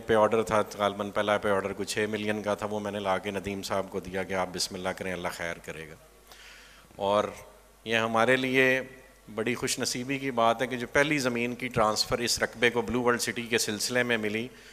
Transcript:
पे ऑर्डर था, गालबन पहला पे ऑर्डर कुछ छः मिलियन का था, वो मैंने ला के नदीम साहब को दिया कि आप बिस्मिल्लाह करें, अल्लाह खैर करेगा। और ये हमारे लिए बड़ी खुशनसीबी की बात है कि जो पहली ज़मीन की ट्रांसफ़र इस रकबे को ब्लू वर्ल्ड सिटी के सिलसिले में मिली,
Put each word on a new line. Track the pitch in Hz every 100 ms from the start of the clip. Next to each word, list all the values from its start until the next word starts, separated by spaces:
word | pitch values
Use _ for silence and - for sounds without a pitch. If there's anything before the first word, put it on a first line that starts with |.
| -
पे | 110
ऑर्डर | 107 110
था, | 107 110
गालबन | 101 101 101 98 101
पहला | 107 104 104
पे | 104
ऑर्डर | 98 95
कुछ | 98 95
छः | 107 107
मिलियन | 107 104 107
का | 101 101
था, | 107
वो | 107
मैंने | 104 101
ला | 98 92
के | 101
नदीम | 98 92 98
साहब | 95 101 95
को | 98
दिया | 87 95
कि | 90
आप | 95 90
बिस्मिल्लाह | 90 - 95 92
करें, | 92 95
अल्लाह | 87 90
खैर | - 85 82 -
करेगा। | 78 78 78 - - - - - - - - - -
और | 98 104 101 - - - - _ 110
ये | 113
हमारे | 113 113 117 131
लिए | 131 131 131 131 127 - - - -
बड़ी | 110 113
खुशनसीबी | 117 127 - 120 127 123 139
की | 135
बात | 120 113 113
है | 127
कि | 123
जो | 120
पहली | 147 143 151
ज़मीन | 127 120 120 120
की | 123
ट्रांसफ़र | 117 107 107 - 123
इस | 117 -
रकबे | 110 113 120
को | 117
ब्लू | 107 120
वर्ल्ड | 120 117
सिटी | 120 117 117
के | 113
सिलसिले | - 104 - 123
में | 123 117
मिली, | 107 107 127 - -